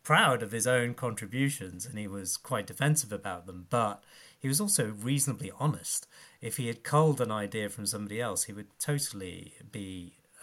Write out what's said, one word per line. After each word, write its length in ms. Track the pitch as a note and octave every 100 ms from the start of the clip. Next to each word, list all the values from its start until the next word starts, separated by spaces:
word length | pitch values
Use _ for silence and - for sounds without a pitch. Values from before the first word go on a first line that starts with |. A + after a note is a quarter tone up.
proud 380 | - C#3+ D#3+ A#2+
of 100 | A2
his 140 | A2+ A#2+
own 260 | B2+ A#2+
contributions 920 | A#2+ B2 G#2+ G2+ B2 C#3 C#3+ F#2+ F2+
and 140 | B2+ G#2+
he 80 | G2+
was 300 | G2 F#2 -
quite 300 | - A#2 G2+
defensive 460 | - C#3 D3+ A2+
about 340 | G2+ G2+ F2 F2+
them, 200 | F2+ F2
but 340 | A#2+ A2 G2+ - - - -
he 80 | -
was 140 | C#3+
also 320 | G#3 F3 A2 G#2
reasonably 480 | A#2 C#3 C3+ G#2+ F#2+ -
honest. 480 | D3 A#2 - - - - - -
If 180 | A#2 -
he 100 | A#2
had 160 | A#2
culled 360 | - D3 D#3 C3+
an 120 | A2+
idea 360 | G#2+ G2+ A2 G#2
from 180 | G2+ G2+
somebody 340 | G#2 G#2 G#2+
else, 240 | A#2+ F#2
he 80 | -
would 260 | G2+ G2+ -
totally 760 | - C#3+ - G2+ F#2 F2+ - - G#2+
be, 400 | G#2+ F#2+ F#2 F2 - _ -